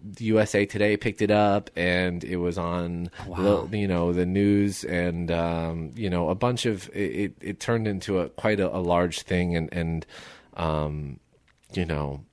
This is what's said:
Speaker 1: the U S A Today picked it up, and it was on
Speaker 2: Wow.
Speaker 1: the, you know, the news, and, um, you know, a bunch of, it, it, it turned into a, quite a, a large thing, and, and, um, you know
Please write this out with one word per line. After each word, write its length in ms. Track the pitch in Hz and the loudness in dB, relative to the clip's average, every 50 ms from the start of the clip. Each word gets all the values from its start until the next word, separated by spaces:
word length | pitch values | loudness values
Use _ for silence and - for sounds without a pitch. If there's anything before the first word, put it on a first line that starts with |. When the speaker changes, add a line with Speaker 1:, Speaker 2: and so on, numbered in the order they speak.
| 80 | -16
Speaker 1:
the 200 | 104 101 - 113 | -16 -12 -6 0
U 160 | 110 107 110 | 4 4 4
S 120 | 107 98 - | 4 4 4
A 100 | 101 101 | 2 2
Today 300 | 98 - 104 104 104 104 | 2 2 2 2 2 2
picked 260 | 101 - 117 98 - 107 | 2 0 -2 0 0 2
it 80 | 101 | 4
up, 400 | 104 104 104 104 98 101 95 - _ | 4 4 6 4 4 2 0 -4 _
and 480 | 80 87 90 90 90 92 90 87 87 - | -2 2 2 4 2 2 0 -2 -4 -6
it 120 | - 92 | -4 -4
was 220 | 90 87 87 85 95 | -2 -2 -2 -2 -2
on 500 | 85 85 85 87 87 87 87 85 87 87 - - - | -4 -2 -2 -2 -2 -4 -4 -6 -6 -8 -10 -12 -12
Speaker 2:
Wow. 440 | 101 90 87 95 101 104 92 82 85 | -10 -6 0 2 4 4 2 2 -2
Speaker 1:
the, 80 | 101 104 | -4 -2
you 80 | 101 | 0
know, 260 | 98 92 87 85 87 87 | 0 2 2 2 2 2
the 140 | 87 90 | 2 0
news, 560 | 87 92 98 101 101 101 101 101 101 95 - - | 2 2 4 4 4 4 4 4 2 0 -4 -6
and, 480 | - 87 87 87 87 85 85 87 82 | -2 -2 0 0 0 -2 -2 -2 -2
um, 640 | 85 85 85 85 85 82 82 82 82 82 82 76 - | 0 0 0 0 0 -2 -2 -2 -4 -6 -8 -8 -8
you 160 | 117 110 98 | -6 -4 -2
know, 180 | 87 87 85 80 | 0 0 0 0
a 60 | 92 | 0
bunch 320 | 98 120 123 123 123 - | 0 0 0 0 0 0
of, 220 | 120 110 92 - - - | -2 -2 -2 -6 -10 -6
it, 60 | 101 101 87 57 | -4 -4 -2 -2
it, 200 | 85 104 92 - _ | -2 -4 -4 -4 _
it 200 | - - 101 - | -10 -10 -8 -6
turned 260 | - - 117 113 110 | -2 -2 -2 0 0
into 320 | 107 101 95 - - 98 92 | -2 -4 -4 -4 -2 0 0
a, 100 | 85 - | 0 -2
quite 280 | - - - 110 107 101 | -6 -2 0 0 2 2
a, 160 | 98 87 - | 2 0 0
a 60 | 90 90 | 0 0
large 400 | 87 87 87 87 90 82 - - | 2 4 4 4 2 0 -4 -4
thing, 320 | - 95 90 90 87 87 | -2 0 0 2 2 2
and, 140 | 82 80 76 - | 0 0 -2 -2
and, 320 | 87 82 82 82 82 80 _ - - - - - - - _ - | -4 -2 -2 -2 -4 -4 _ -16 -20 -20 -20 -20 -20 -20 _ -8
um, 640 | - 85 80 78 78 76 76 76 76 73 71 64 - _ _ _ _ _ _ _ _ _ - - | -4 -2 -2 0 0 -2 -2 -4 -6 -8 -10 -12 -14 _ _ _ _ _ _ _ _ _ -10 -4
you 120 | 98 90 | -4 -2
know 400 | 80 82 73 73 71 69 71 - _ | -2 -2 -2 -2 -4 -6 -10 -12 _